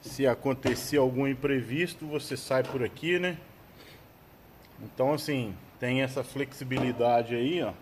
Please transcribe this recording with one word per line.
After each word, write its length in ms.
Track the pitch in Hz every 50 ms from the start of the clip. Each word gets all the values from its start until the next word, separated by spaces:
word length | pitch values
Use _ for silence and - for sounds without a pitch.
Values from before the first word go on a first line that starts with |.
se 260 | - 143 - - 135
acontecer 680 | 131 117 - - 139 131 127 - 131 120 - - - 147
algum 320 | 147 131 131 123 127 139 139
imprevisto, 760 | 135 127 - 143 139 131 117 110 123 151 175 175 - - 156
você 320 | 151 147 147 - - 135
sai 280 | 120 - - 135 131 123
por 180 | - - 135 123
aqui, 380 | 107 - - - 165 175 180
né? 180 | 180 180 175 156 - - - - - - - - - - - - - - - - - - - - - - - - - - - - 107
Então, 320 | 104 - - 127 135 151
assim, 400 | 147 - - 147 131 120 107 92 - - - - -
tem 240 | - 123 127 131 135
essa 220 | 131 131 135 127
flexibilidade 1120 | - - 139 139 131 - - 139 127 131 127 127 123 120 123 120 120 120 120 117 117 120
aí, 260 | 120 120 135 170 175 143
ó. 100 | 107 90 -